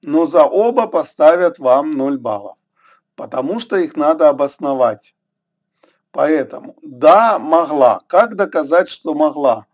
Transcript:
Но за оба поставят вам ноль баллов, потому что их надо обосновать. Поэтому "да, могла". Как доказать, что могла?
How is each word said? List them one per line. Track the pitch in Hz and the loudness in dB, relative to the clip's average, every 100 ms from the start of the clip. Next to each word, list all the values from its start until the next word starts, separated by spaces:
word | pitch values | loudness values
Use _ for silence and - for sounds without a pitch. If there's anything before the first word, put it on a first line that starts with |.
Но | - 156 160 | -2 -2 2
за | 165 | 2
оба | 147 190 233 240 226 | 2 2 0 0 -2
поставят | 175 147 - 156 175 175 170 | -4 -6 2 4 4 0 -2
вам | 143 135 151 | 2 2 2
ноль | 147 135 139 | -4 -4 -4
баллов, | 120 104 101 - _ _ _ _ _ - | -6 -8 -10 -20 _ _ _ _ _ -18
потому | - 131 135 220 | -10 -6 -6 -6
что | 226 196 | -4 -4
их | 160 156 | -4 -2
надо | 147 160 151 | -2 2 2
обосновать. | 139 139 _ 143 135 120 104 _ _ _ _ _ _ _ _ _ _ _ | 2 -4 _ -6 -2 -2 -2 _ _ _ _ _ _ _ _ _ _ _
Поэтому | - 147 156 131 - - - | -4 -2 0 -4 -10 -20 -20
"да, | 311 123 151 190 226 190 | -20 0 4 4 4 0
могла". | 135 165 156 151 123 95 _ | 0 0 0 2 2 2 _
Как | 180 226 202 | 0 0 -2
доказать, | 185 165 139 170 185 | -4 -4 0 0 -2
что | - - | -8 -8
могла? | 147 151 143 139 110 - | -2 -2 0 -2 -2 -6